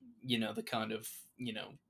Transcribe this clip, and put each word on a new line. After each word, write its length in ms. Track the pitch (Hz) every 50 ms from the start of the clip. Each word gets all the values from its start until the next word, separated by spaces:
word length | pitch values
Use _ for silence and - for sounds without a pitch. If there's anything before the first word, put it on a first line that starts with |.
| - - - - -
you 160 | 127 120 113
know, 140 | 110 107 107
the 100 | 113 113
kind 300 | - - 113 110 110 113
of, 160 | 110 110 - - - - - _
you 160 | - 127 120
know 220 | 107 107 95 95 - - _ _